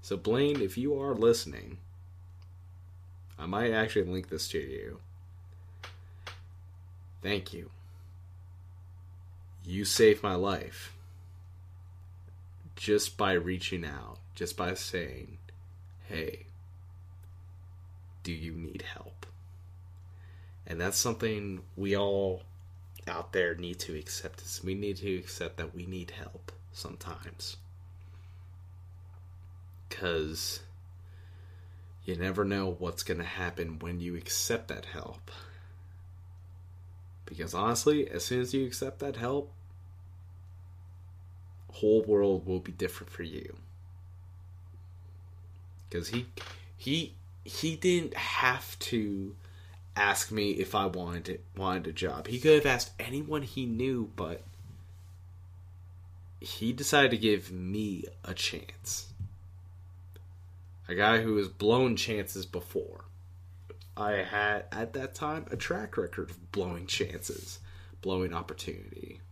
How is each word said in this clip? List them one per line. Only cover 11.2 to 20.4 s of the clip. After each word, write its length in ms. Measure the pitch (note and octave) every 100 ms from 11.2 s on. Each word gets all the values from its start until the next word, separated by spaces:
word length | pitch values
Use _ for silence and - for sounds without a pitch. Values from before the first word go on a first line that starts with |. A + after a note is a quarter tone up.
| - - - - - - - - - - - - - - - -
Just 420 | - G#2 - -
by 140 | G2
reaching 520 | F#2 E2+ F#2 - F2+
out, 360 | D#2+ C#2 A1 A#1 - -
just 200 | F2 -
by 200 | F2 F#2
saying, 640 | - F#2 D#2 B1+ - - - - - - - -
"Hey, 420 | - E2+ D#2 - - - - - - - - - - - - - - - - - - -
do 100 | -
you 200 | D#2+ E2
need 320 | D#2+ E2 -
help?" 420 | - - - - - - - - - - - - - - - -